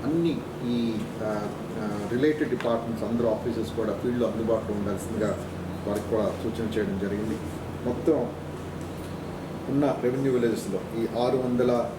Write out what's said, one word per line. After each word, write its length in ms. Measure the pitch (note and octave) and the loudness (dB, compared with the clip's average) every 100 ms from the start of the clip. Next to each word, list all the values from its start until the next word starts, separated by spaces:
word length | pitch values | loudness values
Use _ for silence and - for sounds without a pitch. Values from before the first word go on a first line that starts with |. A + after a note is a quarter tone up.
అన్ని 380 | C3+ E3 E3+ B2+ - - B2 | 2 2 2 0 -4 -6 0
ఈ, 280 | A#2+ A#2 G#2+ - - | 2 2 0 -4 -4
ఆ, 240 | G#2+ G#2 G#2 - - A2+ | -2 -2 -2 -6 -6 -4
ఆ, 280 | G#2+ G#2 G2 | -2 -2 0
రిలేటెడ్ 380 | A#2 D3 D3+ C#3+ | 2 4 4 0
డిపార్ట్‌మెంట్స్ 540 | B2 A#2+ A#2 - A2 | 0 2 0 0 -2
అందరూ 240 | G#2+ A#2 A2+ | 0 2 2
ఆఫీసర్స్ 460 | G#2+ B2 A2+ G#2+ | 2 0 -2 -2
కూడా 200 | - G#2+ | 0 0
ఫీల్డ్‌లో 340 | G2 B2+ A#2+ A2+ | 0 0 2 0
అందుబాటులో 500 | G#2+ A2+ A2+ A2 G#2 | 0 2 2 0 -2
ఉండాల్సిందిగా 600 | G2+ F#2+ - A2 G#2+ F#2 - - - - G2+ | -2 -2 -2 0 0 0 -4 -6 -6 -6 -2
వారికి 220 | G#2 - | -2 0
కూడా 180 | A2 G2+ - | 2 2 0
సూచన 240 | A#2 - G#2+ A2 | -2 -2 0 0
చేయడం 220 | G2+ G2 | 0 0
జరిగింది. 380 | G2 G2+ G#2+ G#2 - - - - B2 | 0 0 -2 -2 -4 -6 -6 -4 -2
మొత్తం 280 | A#2+ - D3 A#2+ - - - - - - - - - - - - - - | 0 4 4 2 -4 -8 -8 -8 -8 -8 -8 -8 -8 -8 -8 -8 -6 0
ఉన్న 260 | C3+ C#3+ - | 4 4 4
రెవెన్యూ 280 | B2 C3 C#3 | 2 2 2
విలేజెస్‌లో, 480 | B2 A#2+ G#2 - F#2+ - A2+ | 4 4 2 -2 -4 -2 -2
ఈ 260 | A2+ A2+ B2 | 0 2 2
ఆరు 100 | C3 | 4
వందల 540 | B2+ B2 B2 A#2+ A#2 | 2 4 4 4 2